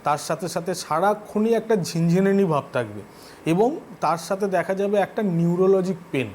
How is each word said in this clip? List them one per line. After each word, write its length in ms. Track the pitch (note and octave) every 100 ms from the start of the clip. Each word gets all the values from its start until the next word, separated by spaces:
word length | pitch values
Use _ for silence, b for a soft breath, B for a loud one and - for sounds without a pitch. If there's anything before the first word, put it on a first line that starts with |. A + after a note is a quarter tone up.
তার 140 | - D3
সাথে 300 | - D#3+ F3+
সাথে 280 | F3 E3+ F3
সারাক্ষণই 760 | - D#3 F#3+ G#3 - G#3 A3
একটা 220 | A3+ A3 A3
ঝিনঝিনানি 680 | D#3+ E3 E3+ F3 G3 G3 G3
ভাব 180 | D3+ C3
থাকবে 280 | C3 A2+ G#2 F#2+ B B B -
এবং 340 | F3 A#3 D#4+ - G3
তার 180 | D3+ E3
সাথে 300 | - F#3+ G3+
দেখা 260 | F#3 E3
যাবে 240 | F#3+ G3+ G#3
একটা 240 | F#3 -
নিউরোলজিক 760 | G#3+ E3 E3+ F3 F#3 G3 F3+ F#3+ -
পেন 160 | C#3 A2+